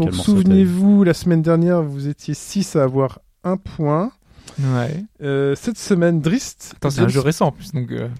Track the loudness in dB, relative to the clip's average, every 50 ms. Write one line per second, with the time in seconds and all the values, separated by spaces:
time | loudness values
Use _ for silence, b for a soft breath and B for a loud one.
0 | 0 -2 -2 -2 0 2 2 4 4 6 6 6 4 4 2 2 4 4 6 6
1 | 6 4 2 0 2 2 2 2 4 2 2 2 2 2 2 0 0 -2 -6 -6
2 | -6 -6 -8 _ -8 -10 -10 -10 -8 -8 -6 -6 -4 -2 0 0 0 2 2 0
3 | -2 -2 -4 -12 _ _ _ _ -6 -6 -6 -6 -6 -12 -8 -4 -2 -2 0 -2
4 | -2 -4 -8 _ B B B B B B B -4 -2 -2 0 -2 -2 -4 -6 -8
5 | -10 -12 _ -10 -6 -4 -2 0 0 -2 -2 -4 -4 -8 -8 -6 -2 -2 0 2
6 | 2 2 0 0 0 0 -2 -2 -4 -8 -16 -18 -20 -20 -14 -6 -4 -4 0 2
7 | 0 2 2 0 0 0 0 0 0 -2 -2 -6 -14 -10 -8 -8 -8 -8 -8 -8
8 | -8 -10 -12